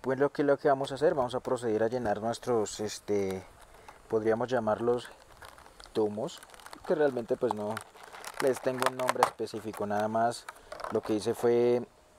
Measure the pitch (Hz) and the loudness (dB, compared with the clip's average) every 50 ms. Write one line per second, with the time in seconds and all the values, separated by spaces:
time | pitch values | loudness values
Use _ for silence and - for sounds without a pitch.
0 | - 123 131 127 143 143 - - 147 143 139 135 - 156 139 135 139 131 139 127 | -2 -2 2 2 2 2 2 2 2 4 4 4 4 4 2 2 0 -4 -2 2
1 | 139 165 175 147 123 123 117 127 - - 127 120 120 117 107 107 110 113 117 127 | 2 2 4 2 0 0 -2 -4 -2 -2 -2 0 2 0 2 4 2 2 2 0
2 | 120 110 104 104 104 117 117 - - - 123 113 104 98 - - 107 104 - - | 0 0 0 0 0 -2 -4 -2 -2 0 2 2 2 0 -2 -6 -6 -6 -6 -8
3 | - - 104 101 98 95 95 95 92 - - - - - - - - - - - | -4 0 0 0 2 0 -2 -4 -8 -12 -18 -20 -20 -20 -20 -20 -20 -20 -20 -20
4 | - - - 110 107 110 110 113 123 120 127 120 110 110 107 98 117 120 120 123 | -8 -2 -2 0 2 2 2 2 2 0 0 0 2 2 0 2 2 2 2 0
5 | 117 - - - - - - - - - - - - - - - - - - - | -2 -6 -16 -20 -20 -20 -20 -20 -20 -20 -20 -20 -20 -20 -20 -20 -20 -6 -2 0
6 | 110 104 104 104 120 165 - - - - - - - - - - - - 185 160 | 0 0 0 -4 -6 -8 -8 -12 -18 -20 -20 -20 -20 -20 -20 -14 -4 -2 0 2
7 | 151 143 131 123 113 - 123 - - 120 104 107 104 104 110 110 - - - - | 2 2 2 0 -2 -2 -2 0 0 -2 -2 -2 -4 -6 -6 -8 -10 -12 -18 -20
8 | - - - - - - - - - 139 123 - - 135 131 127 123 - 131 - | -20 -20 -18 -16 -16 -12 -6 -2 0 0 0 0 -2 -2 -2 0 0 0 0 0
9 | - - - - - - - - 113 107 - 110 101 110 101 - 104 101 104 104 | -2 -2 2 2 2 2 2 -2 -8 -6 -6 -8 -8 -8 -6 -6 -4 -2 0 0
10 | 107 107 110 113 113 120 120 - - - - - - - - - - - - 110 | 0 0 0 0 0 0 0 -4 -10 -16 -18 -18 -18 -16 -12 -12 -8 -4 -4 -2
11 | - - 110 107 98 117 113 - - 120 120 120 120 120 120 120 120 - _ _ | 0 0 -2 0 0 -2 -2 2 2 4 4 6 6 4 4 2 0 -4 _ _
12 | _ _ _ | _ _ _